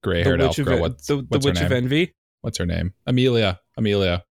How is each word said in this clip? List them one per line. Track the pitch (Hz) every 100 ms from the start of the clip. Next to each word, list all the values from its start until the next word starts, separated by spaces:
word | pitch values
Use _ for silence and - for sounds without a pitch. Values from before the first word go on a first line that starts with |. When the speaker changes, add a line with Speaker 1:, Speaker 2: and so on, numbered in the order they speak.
Speaker 1:
gray-haired | 101 87 87 87
Speaker 2:
The |
Speaker 1:
elf | 135 -
Speaker 2:
Witch |
of | 135
Speaker 1:
girl. | 82
Speaker 2:
En-, |
Speaker 1:
What, | 82 - -
Speaker 2:
the, | 143
the | 135
Speaker 1:
what's | 139 139
her |
Speaker 2:
Witch | -
of | 143
Speaker 1:
name? | 127
Speaker 2:
Envy? | 127 147 175 _ _ _
Speaker 1:
What's | - -
her | 87
name? | 85 87 - -
Amelia. | 123 127 120 101 90 _ -
Amelia. | 110 101 92 87 -